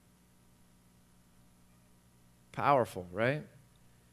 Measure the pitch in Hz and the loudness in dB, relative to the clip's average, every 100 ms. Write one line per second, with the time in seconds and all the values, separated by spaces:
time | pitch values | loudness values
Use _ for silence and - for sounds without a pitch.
0 | _ _ _ - - - - - - - | _ _ _ -20 -20 -20 -20 -20 -20 -20
1 | - - - - - - - - - - | -20 -20 -20 -20 -20 -20 -20 -20 -20 -20
2 | _ - - - - - 120 143 107 95 | _ -20 -20 -20 -16 -2 2 4 2 -4
3 | 87 90 117 147 - - - - - - | -10 -2 -2 -2 -8 -20 -20 -20 -20 -20
4 | _ | _